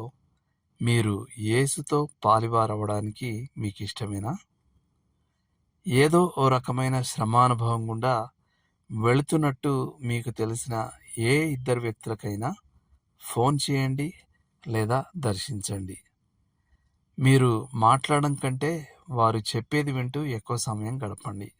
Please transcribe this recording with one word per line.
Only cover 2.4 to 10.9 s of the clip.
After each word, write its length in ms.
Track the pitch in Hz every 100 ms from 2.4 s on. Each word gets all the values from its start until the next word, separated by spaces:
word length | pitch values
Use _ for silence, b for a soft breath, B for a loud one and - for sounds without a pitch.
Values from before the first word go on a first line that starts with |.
| 117 113 110 107 104 104 107 104 127 110 127 -
మీకిష్టమేనా? 760 | 110 - 104 - 104 101 101 185 _ _ _ _ _ _ _ _ _ _ _ _ _ _ -
ఏదో 340 | 127 151 170 180 -
ఓ 60 | 135
రకమైన 480 | 131 127 127 131 131
శ్రమానుభవం 880 | 127 - 110 120 127 117 117 117 113
గుండా 240 | 113 127 120 117 _ _ _ _ _ -
వెళుతున్నట్టు 840 | 110 113 131 143 160 147 135 147 135 127 -
మీకు 300 | 123 120 117
తెలిసిన 460 | 110 110 117 - 113 123